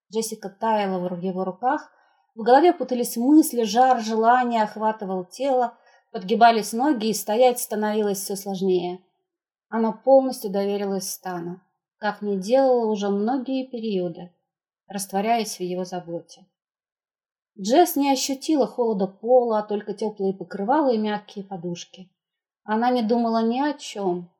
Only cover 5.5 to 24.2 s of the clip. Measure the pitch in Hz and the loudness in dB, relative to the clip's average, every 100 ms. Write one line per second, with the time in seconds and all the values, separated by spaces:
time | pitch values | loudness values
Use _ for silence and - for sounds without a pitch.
5.5 | 254 233 - _ _ _ 208 185 214 233 | 0 0 -6 _ _ _ -10 -2 6 6
6.5 | 226 202 233 294 240 220 196 - 220 254 | 6 -2 -2 0 0 -2 -2 -2 4 4
7.5 | 247 - 214 214 214 208 196 - 196 202 | 2 -4 -4 -2 0 -2 -2 -6 -8 -6
8.5 | 190 190 180 180 185 _ _ _ _ _ | -2 0 0 -2 -8 _ _ _ _ _
9.5 | _ _ 220 226 220 254 269 262 - 208 | _ _ -2 -2 0 6 6 6 -4 -4
10.5 | 196 196 202 202 196 196 - 185 180 175 | -2 -2 -4 -4 -6 -6 -10 -10 -8 -10
11.5 | 180 _ _ _ _ 208 202 208 196 190 | -12 _ _ _ _ -8 -6 -4 -4 2
12.5 | 262 262 247 220 208 202 202 214 269 240 | 4 4 2 0 -2 -2 0 -2 -2 -4
13.5 | 262 262 233 220 185 175 175 175 _ _ | -6 -6 -8 -4 -2 -4 -8 -16 _ _
14.5 | _ _ _ - 196 - 196 220 233 208 | _ _ _ -14 -12 -6 -4 0 0 -2
15.5 | - 180 180 180 180 170 170 - - _ | -6 -6 -6 -6 -8 -8 -10 -12 -20 _
16.5 | _ _ _ _ _ _ _ _ _ _ | _ _ _ _ _ _ _ _ _ _
17.5 | 208 196 302 339 277 285 269 - 269 - | -10 2 4 4 2 0 0 -2 -6 -2
18.5 | 302 208 - 233 202 190 - 226 254 240 | 0 0 -2 -2 -2 -4 -4 2 4 4
19.5 | 214 208 208 208 - 214 214 190 190 175 | -2 -2 -6 -6 -6 -6 -4 -4 -4 -10
20.5 | 196 202 302 277 220 214 202 - 202 196 | -6 0 2 2 0 -2 -6 -10 -18 -14
21.5 | 185 175 170 - 190 180 _ _ _ _ | -10 -10 -10 -14 -20 -20 _ _ _ _
22.5 | _ 214 220 247 247 214 233 226 226 226 | _ -6 -2 0 0 0 0 0 0 0
23.5 | 254 294 285 - 208 190 180 | 0 -2 -4 -10 -6 -4 -4